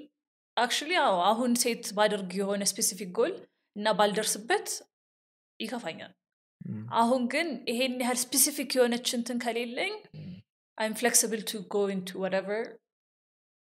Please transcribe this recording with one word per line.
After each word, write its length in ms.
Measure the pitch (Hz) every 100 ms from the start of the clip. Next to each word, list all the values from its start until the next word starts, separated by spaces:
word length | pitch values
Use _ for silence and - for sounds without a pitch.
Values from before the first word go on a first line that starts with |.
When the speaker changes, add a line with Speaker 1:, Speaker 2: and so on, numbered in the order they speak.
| - _ _ _ _ -
Speaker 1:
actually፣ 400 | 247 - 302 349
አዎ፣ 180 | 269 185
አሁን 280 | 175 226 240 233
ሴት 280 | 247 233 -
ባደርግ 360 | 202 214 202 185
የሆነ 280 | 185 196 202 196
ስፔሲፊክ 440 | - 220 - 185
ጎል 220 | 180 285 - - _ _ 202
እና 100 | 214
ባልደርስበት 760 | 208 208 208 214 208 226 392 - - - _ _ _ _ _ _ -
ይከፋኛል። 520 | 214 240 196 196 185 _ _ _ _ -
Speaker 2:
Mm. 200 | - - 113
Speaker 1:
አሁን 300 | 226 233 262 240
ግን 220 | 277 339 240
ይሄን 300 | - 240 262 247
ያህል 220 | 240 247
ስፔሲፊክ 520 | - 277 302 294 277
የሆነች 360 | 262 240 240 240
እንትን 260 | 240 233 240
ከሌለኝ 540 | 240 226 240 262 370 415 -
Speaker 2:
Mm. 260 | - - 180 - _ _ -
Speaker 1:
I'm 160 | 220
flexible 480 | 214 233 240 226 220
to 140 | 220 226 180
go 160 | 208 202
into 280 | 196 185 190
whatever 420 | 190 190 190 208 - - _ _ _ _ _ _ _ _